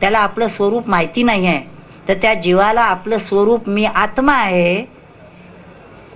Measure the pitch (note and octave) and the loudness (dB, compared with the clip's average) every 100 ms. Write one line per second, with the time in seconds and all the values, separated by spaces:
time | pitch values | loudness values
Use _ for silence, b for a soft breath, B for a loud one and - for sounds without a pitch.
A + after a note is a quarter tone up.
0 | G3 A3 G3+ G3 A3+ - G3+ A#3 A#3 F3+ | 0 2 0 -2 -4 0 -2 0 0 -2
1 | E3+ A#3+ A#3+ G3+ F#3 D3 - - B B | 0 0 0 2 0 0 -4 -20 B B
2 | - G3 A3 G#3+ F3 F3+ G#3 A3+ A3+ F3+ | -4 0 0 0 2 2 2 2 0 -2
3 | G3+ A3 G#3 G3+ G#3 A#3 A3+ G3+ G#3+ F#3 | -2 -4 0 0 2 0 0 -2 0 0
4 | G#3 - C4+ C#4 G3+ F3+ E3+ F#3 B3+ - | -2 0 2 2 0 0 0 -2 -6 -16
5 | - - - - - - - - - - | -20 -20 -20 -20 -20 -20 -20 -20 -20 -20
6 | - | -20